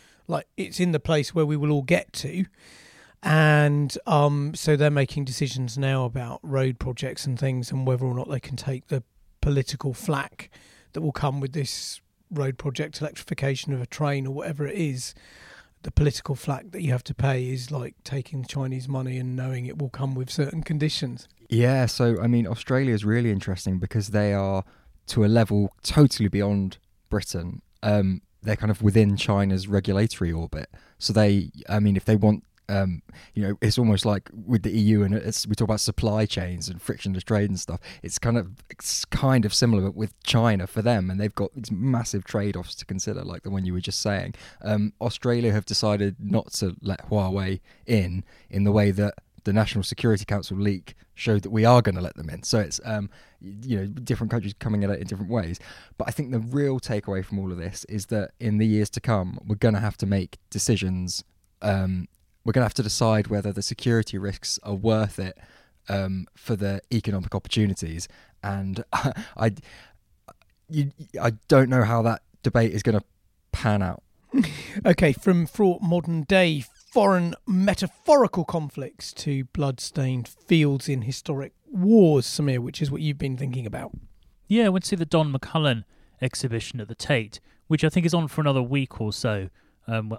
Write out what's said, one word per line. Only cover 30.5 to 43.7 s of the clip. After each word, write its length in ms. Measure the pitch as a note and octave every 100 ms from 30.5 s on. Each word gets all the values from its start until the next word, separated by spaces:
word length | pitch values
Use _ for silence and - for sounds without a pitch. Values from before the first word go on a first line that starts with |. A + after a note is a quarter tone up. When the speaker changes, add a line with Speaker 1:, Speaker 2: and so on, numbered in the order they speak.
| D2+ - - - -
Speaker 2:
So 160 | -
they, 360 | G#2+ G#2 G2+ E2+ - -
I 140 | G#2
mean, 160 | G#2 G2
if 80 |
they 120 | - A2
want, 280 | G#2+ G#2 - _ -
um, 340 | G2+ F#2+ E2+ - - -
you 80 | -
know, 160 | G2+ G2+
it's 180 | G#2+ A2+
almost 260 | A#2 G2+
like 260 | A2+ G2+ -
with 300 | G#2+ G2 A#2
the 80 | G2+
E 100 | G2+
U, 220 | G#2 G#2+
and 100 | G2
it's, 320 | G#2 - -
we 120 | - G#2
talk 100 | G#2+
about 140 | G#2+
supply 440 | - - A2+ G#2
chains 440 | A2 - F2+ F2 D#2+
and 120 | E2+
frictionless 440 | - - G2+ F#2
trade 260 | - G#2+ G2+
and 80 | F#2
stuff. 220 | - F2 - -
It's 160 | F2 -
kind 220 | - A#2
of, 240 | F#2 - -
it's 340 | - - - -
kind 380 | - C3+ C3
of 80 | G#2+
similar, 300 | - A#2+ G#2+
but 140 | F#2+ F#2+
with 180 | A2 -
China 460 | - A#2+ A#2 G2+ F2+
for 120 | -
them, 300 | A2 A#2 F#2
and 100 | F#2
they've 140 | G#2+
got 180 | - -
these 200 | - A#2+
massive 500 | G2 C3+ B2 A#2 G2+
trade-offs 540 | F#2 A2 G2+ F2+ F2+ -
to 100 | -
consider, 380 | F#2+ - G2+
like 180 | F2 F2
the 80 | -
one 140 | G2
you 80 | F#2